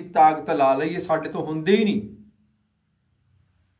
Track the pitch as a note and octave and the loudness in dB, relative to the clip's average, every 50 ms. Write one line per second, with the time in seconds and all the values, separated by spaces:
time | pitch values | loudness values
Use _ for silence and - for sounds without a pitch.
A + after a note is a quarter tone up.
0 | D#3+ - - E3+ D#3 D#3 D#3 D3 - E3 D3+ C#3+ C3+ C3+ C3+ C#3 D#3 E3 F3 E3+ | -12 -4 2 4 4 4 4 2 -4 -4 0 2 2 2 2 2 0 -4 -4 -6
1 | - - D#3+ D#3 D#3 D#3 - E3+ - D3+ D#3 D#3 D#3 F#3 G#3 A3+ G#3+ G3+ - - | -4 -2 -2 -2 -2 -6 -8 -8 -6 -6 -6 -4 2 2 2 4 2 0 -2 -2
2 | - - - - - - _ _ _ _ _ _ _ _ _ _ _ _ _ _ | -6 -8 -14 -20 -20 -20 _ _ _ _ _ _ _ _ _ _ _ _ _ _
3 | _ _ _ _ _ _ _ _ _ _ _ _ _ _ _ _ | _ _ _ _ _ _ _ _ _ _ _ _ _ _ _ _